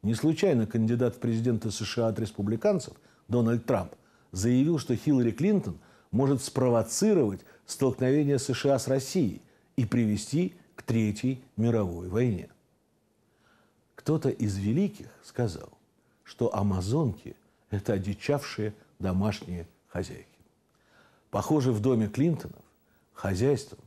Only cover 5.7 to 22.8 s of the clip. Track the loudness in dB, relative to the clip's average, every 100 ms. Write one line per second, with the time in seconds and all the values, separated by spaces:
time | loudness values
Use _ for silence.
5.7 | -10 -14 -20 _ 0 2 2 -2 0 2
6.7 | 2 2 0 2 4 2 0 -10 -20 -16
7.7 | -2 0 2 0 2 2 0 -2 -2 2
8.7 | 2 2 -2 0 0 0 -2 -16 _ _
9.7 | -2 0 2 2 0 -2 -2 -2 -4 _
10.7 | -20 -2 0 0 0 -4 -4 -10 -2 2
11.7 | 2 0 -4 -4 0 0 -2 -6 _ _
12.7 | _ _ _ _ _ _ _ _ _ _
13.7 | _ _ -10 -2 0 0 0 -2 0 0
14.7 | 2 0 -2 -20 -20 -14 -4 -4 -4 -14
15.7 | _ _ _ _ _ -20 -4 -2 0 0
16.7 | 0 0 0 0 -2 -12 -20 _ _ _
17.7 | -6 -2 -2 -2 -6 -2 -2 -2 -6 -8
18.7 | -8 _ _ -4 0 0 -4 -8 -12 -12
19.7 | _ _ -8 -8 -10 -20 _ _ _ _
20.7 | _ _ _ _ _ _ -6 0 2 2
21.7 | 2 2 2 2 2 2 2 -6 -16 -20
22.7 | _